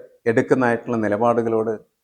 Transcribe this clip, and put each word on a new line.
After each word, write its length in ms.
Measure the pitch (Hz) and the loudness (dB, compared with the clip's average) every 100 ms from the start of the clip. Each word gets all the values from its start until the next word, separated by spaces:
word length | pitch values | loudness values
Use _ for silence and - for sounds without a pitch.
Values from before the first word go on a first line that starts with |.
| - _ 117 | -16 _ -2
എടുക്കുന്നതായിട്ടുള്ള 720 | 117 127 131 123 117 - 117 | 0 2 2 2 0 -2 -4
നിലപാടുകളോട് 760 | 107 104 120 117 113 113 110 107 - _ | -2 0 2 0 0 0 -2 -6 -10 _